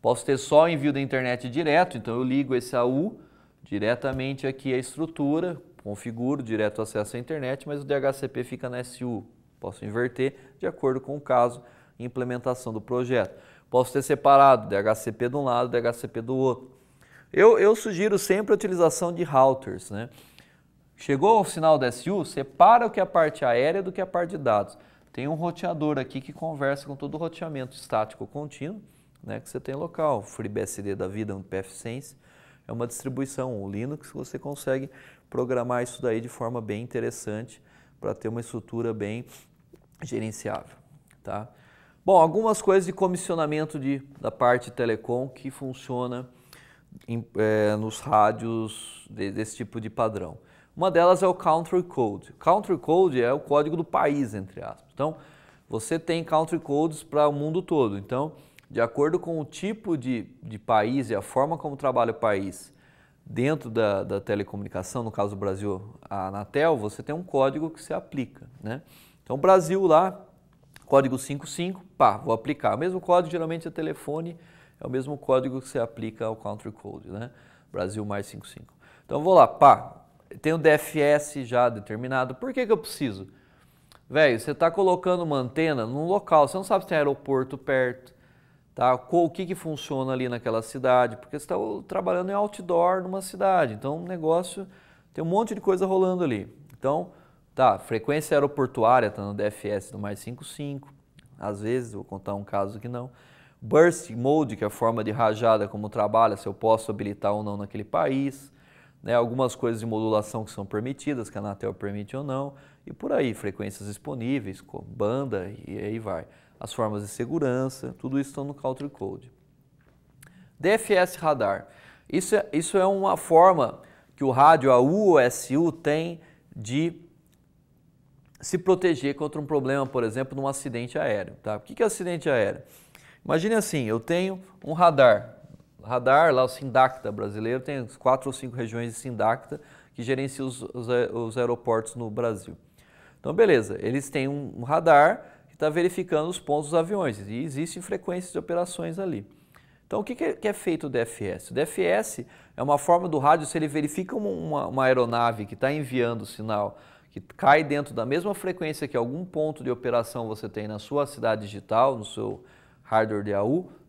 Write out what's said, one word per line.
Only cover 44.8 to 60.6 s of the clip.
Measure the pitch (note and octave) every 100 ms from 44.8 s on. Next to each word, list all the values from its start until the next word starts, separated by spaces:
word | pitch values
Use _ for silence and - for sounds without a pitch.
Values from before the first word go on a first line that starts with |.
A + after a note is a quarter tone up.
| A#2 A2 - A#2+ C3+
que | C3+ C3+
funciona | - C3+ B2+ - B2+ B2 B2 B2+ _ _ - - _ _ - -
em, | A#2 A2+ -
é, | G#2+ G#2+ G#2 G#2+
nos | A2 G#2+
rádios | - G#2+ G#2+ A2 A2+ A2+ A2 - - - -
de, | G#2 G2
desse | G2 A2 -
tipo | A2 A#2
de | G#2+
padrão. | G#2+ A2+ G#2 F2 - _ _ _ -
Uma | F#3
delas | F3 E3+ F3+
é | F#3
o |
country | F3+ F3 D#3 E3 F#3
code. | F3 - A#2 G2 -
Country | - - F#3+ G#3 E3+
code | - E3 F#3+ C3
é | A#2+
o | C#3
código | D3 C#3+ D3+ E3
do |
país, | E3 C#3+ D3+ C#3+ B2+
entre | G#2 F#2+ -
aspas. | - - _
Então, | _ D3 D#3 - - - _ _
você | - - E3
tem | E3 E3+
country | D#3+ D#3 D#3+ E3+
codes | - C#3+ D#3+ D#3
pra | - D3 D3
o |
mundo | D3 D3+ E3
todo. | F3+ D#3+ A#2 G2+
Então, | G2+ C3 D3+ D#3 - _ _
de | A#2+
acordo | A#2 - D3 F3
com | E3+ E3
o |
tipo | C#3+ - F#3+ A3 G#3 D#3+
de, | B2 B2 F#2 -
de | -
país | G#2+